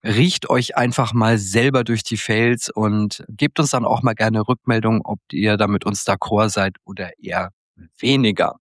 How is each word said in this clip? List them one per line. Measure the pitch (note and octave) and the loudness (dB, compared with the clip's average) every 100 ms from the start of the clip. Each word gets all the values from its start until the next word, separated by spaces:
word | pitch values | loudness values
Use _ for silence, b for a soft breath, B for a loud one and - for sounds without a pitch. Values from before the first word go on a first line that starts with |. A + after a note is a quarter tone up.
riecht | A2 G#2+ F3 - - | 0 2 2 0 0
euch | B2 B2 - | 0 0 0
einfach | - - A#2 | 0 0 0
mal | A#2 A2+ A2+ | 2 2 2
selber | G2 A2 C3 B2 | 2 2 2 2
durch | A#2 A2+ | 0 -2
die | - G#2+ | -2 -6
Fails | - A2 A#2 A#2+ - | -2 2 2 0 -4
und | - G#2+ G#2 G#2 - - | -2 0 0 -2 -6 -14
gebt | G#2+ D3 - | -2 -2 0
uns | D3 | 0
dann | B2+ A2+ | 0 0
auch | A2 | 0
mal | A#2+ G#2+ | 0 0
gerne | A2 A2 | 0 2
Rückmeldung, | A2 B2 - A2+ A2 A2 - | 0 -2 0 0 2 0 -2
ob | G#2 _ | -10 _
ihr | C#2+ G#2+ G#2 | -2 0 2
da | G#2 | 2
mit | G2+ - | 0 -2
uns | G2+ - | -4 -2
d'accord | - - G#2+ A2 | -4 0 0 2
seid | G2+ G2 - | 0 -4 -4
oder | - G2+ F2+ - | -16 -12 -12 -12
eher | F#2 F2 G2 _ _ _ E2 _ | -8 -6 -6 _ _ _ -20 _
weniger. | B2 C#3 A#2 F2+ E2 - | 0 2 2 2 -2 -4